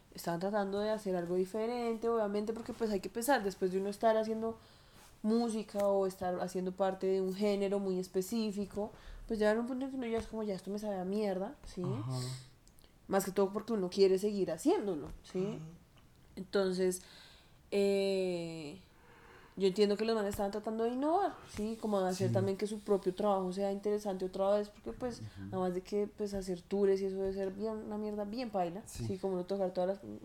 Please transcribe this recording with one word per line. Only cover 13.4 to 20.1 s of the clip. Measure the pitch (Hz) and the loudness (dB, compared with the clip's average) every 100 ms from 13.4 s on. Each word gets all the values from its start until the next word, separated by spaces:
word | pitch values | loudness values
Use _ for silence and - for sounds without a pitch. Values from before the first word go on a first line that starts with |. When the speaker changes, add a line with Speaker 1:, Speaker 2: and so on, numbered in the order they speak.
| 190 | 0
Speaker 1:
porque | 208 208 | 0 -2
uno | 220 180 | -2 0
quiere | 202 196 190 | 6 6 6
seguir | 208 202 170 | 2 0 -2
haciéndolo, | 160 285 392 202 156 156 - | 2 2 2 2 -4 -6 -12
¿sí? | - 185 196 | -8 -4 -2
Speaker 2:
Ajá. | 160 160 175 - - - - - - | -4 -12 -16 -20 -20 -20 -20 -20 -14
Speaker 1:
Entonces, | 190 202 190 185 185 180 - - - - - - - | -2 0 0 2 2 0 -8 -20 -20 -20 -20 -20 -2
eh, | 202 196 196 196 190 185 175 170 165 147 185 - - - - - - - - | 2 4 4 2 2 2 0 -4 -6 -10 -12 -18 -20 -20 -20 -20 -20 -14 2
yo | 190 | 2
entiendo | 190 202 202 | 6 4 4
que | |
los | 220 | 2